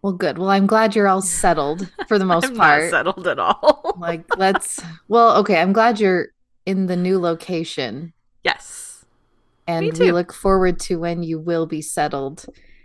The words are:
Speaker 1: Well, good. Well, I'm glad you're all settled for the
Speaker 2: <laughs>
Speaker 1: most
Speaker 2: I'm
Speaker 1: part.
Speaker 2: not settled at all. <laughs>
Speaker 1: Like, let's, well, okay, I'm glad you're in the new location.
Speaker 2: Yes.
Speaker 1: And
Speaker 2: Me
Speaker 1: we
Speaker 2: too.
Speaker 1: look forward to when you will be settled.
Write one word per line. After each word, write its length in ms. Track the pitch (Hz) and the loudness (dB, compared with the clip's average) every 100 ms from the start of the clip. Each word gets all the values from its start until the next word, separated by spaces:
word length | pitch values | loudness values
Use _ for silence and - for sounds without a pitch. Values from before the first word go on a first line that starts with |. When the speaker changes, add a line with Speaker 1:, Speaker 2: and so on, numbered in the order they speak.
Speaker 1:
Well, 120 | 196 | -4
good. 260 | 180 180 147 | -2 -4 -2
Well, 120 | 190 | 0
I'm 160 | 196 196 | 2 4
glad 280 | 220 220 | 4 2
you're 140 | 214 196 | 2 2
all 140 | 190 | 2
settled 680 | 190 - 190 160 143 165 190 - - | -2 0 0 2 -2 -4 -8 -12 -2
for 120 | 214 | 0
the 60 | |
Speaker 2:
<laughs> 0 | |
Speaker 1:
most 220 | 190 170 262 | 2 2 0
Speaker 2:
I'm 100 | 233 | 2
Speaker 1:
part. 280 | 165 147 | 4 4
Speaker 2:
not 60 | 170 | 2
settled 360 | 160 156 190 185 | -2 -2 -4 -4
at 120 | 127 | -2
all. 560 | 85 - 302 294 349 | 0 2 2 2 -2
<laughs> 0 | 269 | -6
Speaker 1:
Like, 260 | 170 170 - 415 | -6 -8 -6 0
let's, 420 | 190 196 - - 170 165 _ | 0 0 -4 -12 -14 -20 _
well, 280 | 226 233 208 | 4 6 6
okay, 220 | 208 175 | 4 2
I'm 120 | 180 | 2
glad 260 | 196 226 214 | 4 2 2
you're 300 | 202 180 - _ _ _ - | 2 0 -4 _ _ _ -6
in 180 | 190 190 | -2 -2
the 100 | 180 | -2
new 220 | 180 190 | 0 0
location. 960 | 175 165 - 175 165 - 127 120 165 _ _ _ | 0 -4 -4 -6 -6 -6 -8 -8 -14 _ _ _
Speaker 2:
Yes. 600 | - - - - - - _ _ _ _ _ _ - | -4 -4 -10 -18 -18 -20 _ _ _ _ _ _ -4
Speaker 1:
And 200 | 165 165 | -2 -2
Speaker 2:
Me 40 | |
Speaker 1:
we 60 | 160 185 | 2 2
Speaker 2:
too. 40 | |
Speaker 1:
look 200 | 175 180 | 2 -4
forward 440 | - 196 190 185 180 | -4 0 2 2 0
to 160 | - 170 | -4 -4
when 260 | 170 170 | -4 -6
you 160 | 165 160 | -6 -6
will 240 | 165 165 160 | -4 -2 -2
be 140 | 156 | -6
settled. 640 | 151 - 151 147 135 156 - - _ - | -8 -4 -4 -4 -8 -10 -20 -20 _ -20